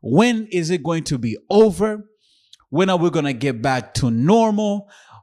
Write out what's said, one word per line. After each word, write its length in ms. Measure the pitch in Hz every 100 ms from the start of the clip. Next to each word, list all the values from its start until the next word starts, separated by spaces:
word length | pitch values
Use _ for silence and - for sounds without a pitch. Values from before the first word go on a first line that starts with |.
When 460 | 131 147 240 226 214
is 220 | 180 160
it 140 | 180
going 200 | 147 165 -
to 120 | 135
be 200 | 113 107 -
over? 580 | 202 220 170 214 214 208 _ _ _ _ _ _
When 200 | 147 190
are 60 | 180
we 140 | 170
gonna 240 | 160 143
get 280 | 120 135 117
back 320 | 135 127 110 -
to 140 | 127
normal? 760 | 113 147 226 220 208 208 202 - - _ -